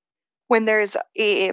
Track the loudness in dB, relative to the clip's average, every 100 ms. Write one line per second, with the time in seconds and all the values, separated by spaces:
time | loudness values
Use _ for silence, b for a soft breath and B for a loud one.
0 | _ _ _ _ _ 0 2 0 0 -4
1 | -8 -4 0 0 -2